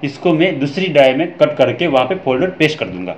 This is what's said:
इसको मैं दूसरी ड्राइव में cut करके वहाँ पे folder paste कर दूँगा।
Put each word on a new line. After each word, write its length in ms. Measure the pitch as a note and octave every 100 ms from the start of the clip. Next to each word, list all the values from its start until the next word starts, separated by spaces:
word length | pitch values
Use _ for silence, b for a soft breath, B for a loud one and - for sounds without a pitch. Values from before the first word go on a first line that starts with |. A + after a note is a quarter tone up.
इसको 300 | C#3 - F3+
मैं 260 | D#3+ F3+ D3
दूसरी 280 | C#3+ - F#3
ड्राइव 300 | D3 C3+ C3
में 140 | E3+
cut 220 | - D3 -
करके 300 | B2+ A#2+ F3
वहाँ 180 | C3+ B2
पे 100 | F#3
folder 340 | - B2+ F3+
paste 280 | F3 D#3 D#3
कर 80 | G2+
दूँगा। 280 | F2+ F2+